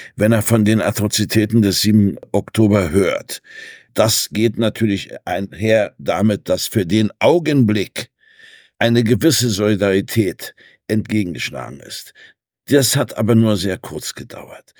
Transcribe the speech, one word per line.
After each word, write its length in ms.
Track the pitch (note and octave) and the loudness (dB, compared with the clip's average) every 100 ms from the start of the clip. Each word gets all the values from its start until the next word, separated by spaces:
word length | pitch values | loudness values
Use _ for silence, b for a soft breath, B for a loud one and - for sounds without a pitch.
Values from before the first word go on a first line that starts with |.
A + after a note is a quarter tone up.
| B | B
wenn 180 | - G#2+ | -2 2
er 100 | A2+ | 2
von 240 | - G#2+ G#2+ | 2 2 4
den 160 | A2 | 2
Atrozitäten 800 | E2+ G#2 G#2 - G#2+ A2+ G#2 A2+ | 0 -2 -4 -2 0 0 2 2
des 180 | G2+ F#2 | 2 2
siebten 380 | G#2+ G#2+ G2+ - - | 2 4 2 -2 -4
Oktober 580 | G2+ - - G#2+ G#2 E2+ | -4 -2 2 4 4 2
hört. 500 | F#2 F2+ - - - B B B B B | 2 0 -2 -8 -16 B B B B B
Das 340 | - A2 - - | 0 2 0 -4
geht 280 | G2+ A2+ G2+ | 0 0 0
natürlich 520 | A2+ - A2+ G2 - - | -4 0 -2 -2 -8 -14
einher 680 | - F#2 G2 E2 A2 A2 G2+ - | -8 -6 -8 -4 2 2 2 -6
damit, 540 | C#2 E2+ G#2+ G2+ - | -4 0 2 0 -2
dass 160 | F2+ - | -4 0
für 180 | A2 | -2
den 260 | F2 G#2+ G#2+ - | 2 0 0 2
Augenblick 880 | A2+ E3+ D#3 C#3+ A2 G#2+ F2 - - _ b b b b b _ | 2 2 2 2 4 2 -4 -8 -12 _ b b b b b _
eine 260 | A#2 A#2 | 2 2
gewisse 440 | A2+ A#2 D#3+ C3 B2 | 2 2 2 2 -2
Solidarität 1040 | G2 G#2+ G2+ G2+ F#2+ - A#2 G2 - - b b b - | 0 0 2 2 0 -2 -6 -6 -8 -14 b b b -6
entgegengeschlagen 920 | G#2+ - G#2+ F2+ C2+ - C2 A#1 C2+ | -4 -2 -4 -4 -8 -10 -10 -12 -16
ist. 320 | - - - B B B _ _ - | -16 -16 -18 B B B _ _ 0
Das 280 | C#3 B2+ | 0 2
hat 220 | C#3 B2 - | -2 -4 -4
aber 180 | A2 | 0
nur 220 | A2+ A2+ G2+ | 2 2 0
sehr 220 | G2 F#2 | -4 -6
kurz 360 | - D#2 - | -10 -12 -12
gedauert. 600 | - B1+ - - - _ | -14 -16 -16 -18 -20 _